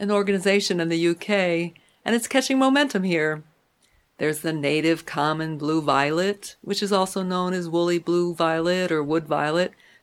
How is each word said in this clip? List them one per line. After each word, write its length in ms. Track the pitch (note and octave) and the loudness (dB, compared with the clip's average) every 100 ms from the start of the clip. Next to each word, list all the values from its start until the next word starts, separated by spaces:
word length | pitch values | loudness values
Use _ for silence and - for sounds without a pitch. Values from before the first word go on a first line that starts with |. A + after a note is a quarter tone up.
an 100 | G3+ | 0
organization 720 | G#3 G3 G3 F#3+ G3+ G3+ F3 | 0 2 0 2 2 2 0
in 80 | E3 | 0
the 100 | E3 | 2
U 140 | E3+ | 2
K, 600 | E3+ - G3+ F3+ E3+ E3+ - _ _ | 0 0 0 2 0 -4 -8 _ _
and 140 | - A#3 | -2 -2
it's 100 | A3+ | 0
catching 320 | C4+ C4 C4+ | -2 2 2
momentum 440 | C4 C4+ C#4+ G#3+ | 4 4 2 0
here. 400 | F#3+ E3+ D#3 D#3 - _ _ _ _ _ _ - | 0 0 0 -4 -10 _ _ _ _ _ _ -6
There's 240 | D3+ D3+ | -4 -2
the 140 | E3 | -4
native 500 | D#3 C#3+ D3+ D#3+ D#3+ | -2 0 0 2 0
common 540 | - D3+ D3 D#3 D#3+ D3+ | -2 -2 -2 0 -4 -4
blue 240 | D3 D#3+ | -2 0
violet, 720 | D3 C3+ C#3+ D#3+ F#3+ G#3 - - | 2 2 2 0 0 -2 -8 -14
which 200 | - G3+ | -6 -4
is 120 | G3+ | 0
also 280 | G3 F#3+ F#3+ | 0 0 -2
known 300 | F#3 F3+ F3+ | -2 -2 -2
as 160 | F3+ E3+ | -2 -2
woolly 300 | E3+ F3 F3 | 0 2 0
blue 360 | E3+ F3 F3 | 0 0 0
violet 560 | E3 E3 D#3+ E3 F#3 F#3 | 0 0 2 0 0 0
or 120 | D#3+ | -2
wood 260 | D3 D#3+ D3+ | 0 -2 0
violet, 440 | D3+ D3+ E3 F#3 - _ _ | -2 0 0 -2 -4 _ _